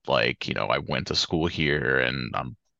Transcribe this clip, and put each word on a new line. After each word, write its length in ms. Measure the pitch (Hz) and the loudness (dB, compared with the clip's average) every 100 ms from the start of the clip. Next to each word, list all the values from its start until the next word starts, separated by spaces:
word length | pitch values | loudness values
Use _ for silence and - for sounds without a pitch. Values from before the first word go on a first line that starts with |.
| - | 0
like, 420 | 65 60 - - | 2 2 0 -4
you 60 | |
know, 120 | - 50 | -2 0
I 120 | 65 | 0
went 300 | 64 65 - | 0 -4 -2
to 60 | |
school 320 | 73 - 82 85 | -2 0 0 0
here 540 | - 73 73 65 65 | 0 0 2 2 2
and 300 | 62 65 60 | 2 -2 -4
I'm 220 | - 64 - _ | -4 -6 -10 _